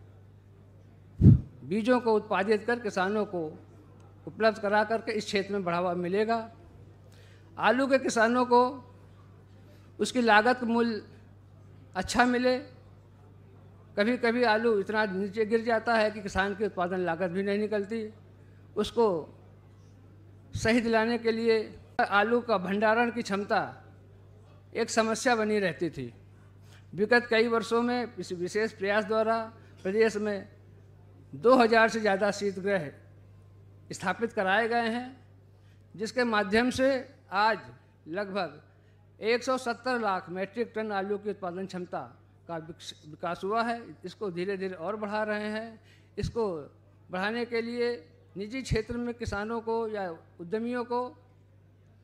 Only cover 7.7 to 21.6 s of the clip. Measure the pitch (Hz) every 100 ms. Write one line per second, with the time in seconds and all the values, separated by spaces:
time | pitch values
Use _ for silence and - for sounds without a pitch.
7.7 | 247 269 269 262 233 220 247 247 240 247
8.7 | - - - - - - - - - -
9.7 | - - - 208 254 233 208 220 254 233
10.7 | 233 233 214 - - - - - - -
11.7 | - - 185 - 226 247 247 254 254 294
12.7 | - - - - - - - - - -
13.7 | - - - 208 247 233 240 240 214 233
14.7 | 208 196 214 214 185 202 208 214 226 226
15.7 | 220 226 226 214 214 196 190 196 196 208
16.7 | 180 180 185 175 165 185 180 202 202 214
17.7 | 214 196 226 214 - - - - - -
18.7 | - 214 240 220 170 - - - - -
19.7 | - - - - - - - - - 220
20.7 | 240 226 226 220 240 226 226 233 220